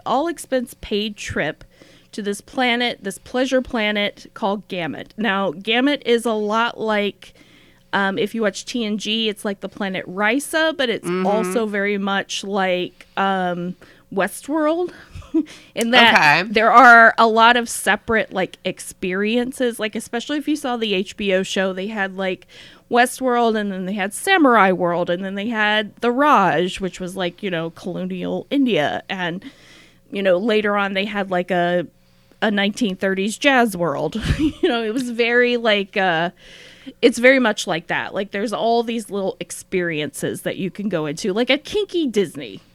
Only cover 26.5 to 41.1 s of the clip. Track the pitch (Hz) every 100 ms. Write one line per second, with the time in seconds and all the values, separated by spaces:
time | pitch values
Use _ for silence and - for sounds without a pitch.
26.5 | 147 180 - 185 - 180 190 175 175 202
27.5 | 165 165 - 190 170 185 180 180 180 -
28.5 | 285 247 170 135 85 - 190 175 175 269
29.5 | - - - - _ _ 202 196 175 226
30.5 | 214 208 202 196 190 208 202 190 180 180
31.5 | 180 175 175 - _ _ _ _ _ 214
32.5 | 202 202 - 214 185 196 190 202 - 285
33.5 | 262 233 185 170 143 156 220 - - 302
34.5 | - 359 233 220 247 247 233 233 240 247
35.5 | 240 226 208 196 208 190 165 175 - -
36.5 | - - - 269 - 254 233 254 269 233
37.5 | 214 208 165 170 147 113 190 202 202 226
38.5 | 156 220 233 240 233 208 202 190 - 175
39.5 | - - 185 170 156 185 - 147 135 175
40.5 | - 180 - 202 175 151